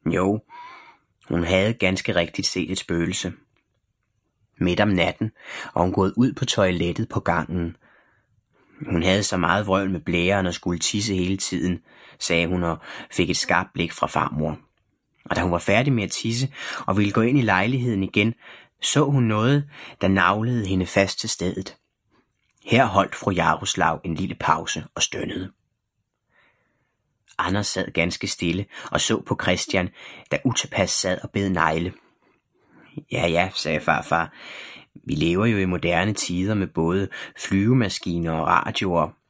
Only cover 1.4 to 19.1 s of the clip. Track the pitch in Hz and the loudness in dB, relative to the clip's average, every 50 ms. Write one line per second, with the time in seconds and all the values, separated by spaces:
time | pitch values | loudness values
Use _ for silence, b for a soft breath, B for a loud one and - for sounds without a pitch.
1.4 | 85 82 92 92 98 107 117 - - 92 95 92 - - 98 87 85 82 - - | 0 2 2 2 2 2 0 0 0 0 0 0 -2 0 0 0 0 0 -4 -4
2.4 | - - - 92 87 - 95 - - - 90 85 85 82 95 - - 90 82 - | -4 -2 -2 -2 -4 -2 -4 -6 -4 -2 -2 0 0 0 -2 -4 -6 -8 -8 -10
3.4 | _ _ _ _ _ _ _ _ _ _ _ _ _ _ _ _ _ _ _ _ | _ _ _ _ _ _ _ _ _ _ _ _ _ _ _ _ _ _ _ _
4.4 | _ _ _ - 85 90 90 85 107 107 98 90 85 87 - - 107 110 B B | _ _ _ -2 0 0 2 2 2 4 4 2 2 0 0 -2 -6 -6 B B
5.4 | B B B B B B B - 87 92 92 - 95 95 - 113 123 135 147 - | B B B B B B B 2 2 2 4 2 2 2 4 2 2 2 2 -2
6.4 | 135 - - - 98 92 90 85 85 87 85 - 113 - - - - - 85 87 | -4 -2 2 2 2 2 2 0 -2 -2 -2 -4 -6 -4 -4 -4 -2 0 0 0
7.4 | 76 - 85 90 85 82 82 b b b b b b b b b b b _ _ | -2 -2 -4 -4 -4 -4 -6 b b b b b b b b b b b _ _
8.4 | _ _ _ _ _ _ _ - 151 - 98 85 85 92 95 101 101 - 104 92 | _ _ _ _ _ _ _ -14 -6 -2 0 2 4 4 2 2 2 0 0 0
9.4 | 87 87 87 101 104 104 95 98 98 98 95 85 - 98 85 87 85 90 101 101 | 2 2 2 2 2 2 0 2 2 0 -2 -4 -2 -2 0 2 2 2 2 2
10.4 | 92 90 90 - - 90 87 85 - - - 104 101 113 98 92 90 90 98 95 | 0 -2 -4 -4 -4 -4 -4 -2 -2 -2 -2 -2 -2 0 0 0 0 0 -2 -2
11.4 | - - 98 - - 90 87 87 B B B B B B B B - - 87 85 | -4 -4 -2 -2 -2 -2 -2 -4 B B B B B B B B -2 0 2 2
12.4 | 85 82 92 90 87 85 80 78 B B B B B B - - 87 78 - - | 2 2 0 0 0 -2 -4 -6 B B B B B B 0 0 0 0 0 -2
13.4 | - - 90 85 92 - _ - 85 82 - - - - - 78 78 - - 76 | 0 0 0 0 0 -2 _ -4 -4 -4 -2 -4 -4 -2 0 -2 -2 0 -2 -2
14.4 | 78 78 76 - _ _ _ _ _ _ _ _ _ _ _ _ _ - - - | -2 -2 -4 -8 _ _ _ _ _ _ _ _ _ _ _ _ _ -4 -4 -2
15.4 | 87 90 87 85 - - 98 113 127 143 135 113 101 85 - - - 110 113 120 | 0 0 0 0 2 2 2 2 4 2 0 0 0 -2 -6 -4 -4 -2 -2 0
16.4 | 131 131 B B B B B B B - 95 101 104 101 101 113 113 120 135 143 | -2 -4 B B B B B B B 0 2 2 2 2 2 2 2 4 4 4
17.4 | 123 104 95 92 98 113 131 131 120 123 110 98 95 92 - 104 104 113 113 B | 4 4 4 4 2 2 0 0 0 0 0 0 -2 0 2 2 2 2 0 B
18.4 | B B B B B B B B - - - 139 151 139 | B B B B B B B B -4 0 2 2 2 4